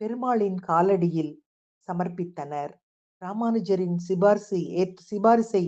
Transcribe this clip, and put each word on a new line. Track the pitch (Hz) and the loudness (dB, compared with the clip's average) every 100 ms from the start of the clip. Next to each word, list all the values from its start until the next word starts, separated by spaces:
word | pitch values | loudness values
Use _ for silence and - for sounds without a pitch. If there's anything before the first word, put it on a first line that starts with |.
பெருமாளின் | 214 247 254 233 202 185 - | -8 -4 0 0 0 -2 0
காலடியில் | 165 190 196 175 165 147 - _ _ _ _ - | 2 4 4 2 0 -4 -8 _ _ _ _ -8
சமர்ப்பித்தனர். | 180 180 175 175 175 143 147 147 - _ _ _ - | -4 -4 -6 -10 -10 -10 -8 -8 -12 _ _ _ -16
ராமானுஜரின் | 185 208 233 226 185 190 180 175 175 | -10 -4 -2 -2 0 0 0 -2 -2
சிபார்சு | 185 202 208 208 185 156 | 2 4 4 0 -4 -2
ஏற்-, | 170 185 - | -2 -2 -4
சிபாரிசை | - 208 220 233 226 196 | -10 0 4 4 4 0